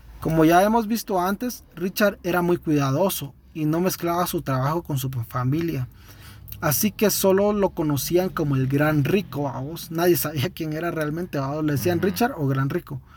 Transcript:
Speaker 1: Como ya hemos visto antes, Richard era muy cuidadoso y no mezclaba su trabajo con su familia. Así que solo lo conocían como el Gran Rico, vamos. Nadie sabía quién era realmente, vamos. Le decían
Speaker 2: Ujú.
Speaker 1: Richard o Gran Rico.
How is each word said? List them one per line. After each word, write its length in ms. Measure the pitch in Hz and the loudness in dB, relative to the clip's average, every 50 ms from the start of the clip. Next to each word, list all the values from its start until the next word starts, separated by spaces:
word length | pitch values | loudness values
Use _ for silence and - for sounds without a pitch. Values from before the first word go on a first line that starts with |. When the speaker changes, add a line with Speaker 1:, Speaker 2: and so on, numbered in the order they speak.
| - - - - | -20 -20 -16 -8
Speaker 1:
Como 240 | - 156 160 165 160 | -4 0 4 4 6
ya 160 | 156 170 175 196 | 6 6 6 6
hemos 220 | 208 226 233 226 202 | 6 4 2 0 0
visto 320 | 233 214 - - 208 180 | -4 -4 -4 -2 -2 0
antes, 440 | 175 185 202 190 - 247 - - - - - | 0 0 -2 -2 -4 -8 -8 -10 -16 -18 -10
Richard 440 | - 170 196 - - 127 123 - - - | -6 -6 -6 -2 0 0 0 0 -2 -4
era 180 | 180 170 180 | -2 0 0
muy 160 | 175 170 175 170 | 2 2 0 0
cuidadoso 760 | - 165 151 147 139 135 135 147 185 190 - - 143 139 - - _ - - | 2 0 2 2 2 2 2 2 2 2 0 -2 -6 -10 -12 -18 _ -14 -8
y 100 | 165 151 | -4 -2
no 140 | 151 156 165 | 0 0 2
mezclaba 480 | 180 185 165 - 170 170 170 175 180 - | 0 0 -2 -2 -4 -2 0 0 -2 -2
su 140 | - 170 | -2 -4
trabajo 420 | 139 - 135 131 131 139 156 175 - | -4 -2 -2 0 0 0 -2 -2 -4
con 140 | - 151 135 | -4 -4 -4
su 120 | 131 131 | -4 -4
familia. 800 | 131 123 117 - - 135 123 127 135 160 165 170 156 139 127 - - - - - - - - - - - - - - - | -4 -6 -8 -6 -6 -4 -2 0 0 0 -2 -2 -4 -4 -6 -8 -10 -18 -20 -20 -20 -20 -20 -20 -20 -20 -16 -16 -12 -2
Así 300 | - 156 139 - - 208 | 0 0 0 2 0 0
que 180 | - - 220 202 | 0 2 2 2
solo 440 | - - - 196 190 196 202 208 208 | 2 2 2 4 4 4 4 2 2
lo 160 | 208 196 180 | 2 0 0
conocían 580 | - - 165 151 147 131 - - 170 175 185 185 | 0 0 -2 0 0 0 -2 0 2 2 2 0
como 300 | 143 - 160 147 139 131 | -2 -2 0 0 2 0
el 100 | 131 127 | 0 0
Gran 380 | 139 143 151 151 156 151 139 | 2 2 2 4 4 2 2
Rico, 380 | 139 175 208 180 - - 143 147 | 4 2 0 0 -2 -6 -6 -6
vamos. 480 | 139 120 123 131 143 165 160 - - | -4 -4 -6 -8 -8 -8 -10 -12 -8
Nadie 260 | 170 160 170 185 170 - | -4 0 4 4 4 4
sabía 320 | - 151 156 151 120 185 | 2 -2 -2 -2 -2 -2
quién 240 | - - 165 156 151 | -4 -6 -6 -6 -4
era 180 | 156 165 170 | -4 -4 -4
realmente, 480 | 160 160 156 147 147 165 180 180 - 147 | -2 -2 -4 -4 -4 -6 -6 -4 -4 -4
vamos. 240 | 135 135 143 156 156 | -4 -2 -2 -2 0
Le 80 | 151 | 0
decían 280 | 147 135 202 180 175 165 | 0 0 0 0 0 2
Speaker 2:
Ujú. 80 | - 196 | 0 0
Speaker 1:
Richard 260 | 180 - 233 240 277 170 | 0 0 0 0 0 -2
o 80 | 147 135 | -2 0
Gran 220 | 135 135 135 139 | 0 0 0 0
Rico. 320 | 160 175 - - - 127 - - - | -2 -4 -6 -6 -12 -14 -14 -16 -20